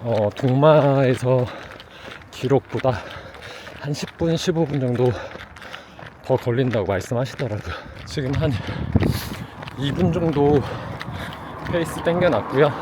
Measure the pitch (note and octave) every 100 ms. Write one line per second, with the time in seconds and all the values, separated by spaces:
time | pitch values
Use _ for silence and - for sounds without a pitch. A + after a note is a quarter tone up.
0 | A#2 A2 G#2 - C3 B2+ D3+ D3+ C#3 C3+
1 | C3 A#2+ B2+ B2+ B2 - - - - -
2 | - - - - B2+ C3+ - A2+ G#3 G2+
3 | - - - - - - - - C#3+ D3
4 | - - E3 E3 - D#3+ D3+ C#3+ B2+ A#2+
5 | B2+ A#2+ - - - - - - - -
6 | - - - C3 - A#2 B2+ A2+ F#2 F#2+
7 | - A#2+ B2+ - B2+ G#2 - - - -
8 | - - C3 C#3 D#3 G#2+ - - - -
9 | - - - - - - - - C#3 C3+
10 | F3+ E3 E3 C#3+ C#3+ D3 - - - -
11 | - - - - - - - F3 E3 -
12 | E3+ F3 F3+ A#2 - C3 D3 -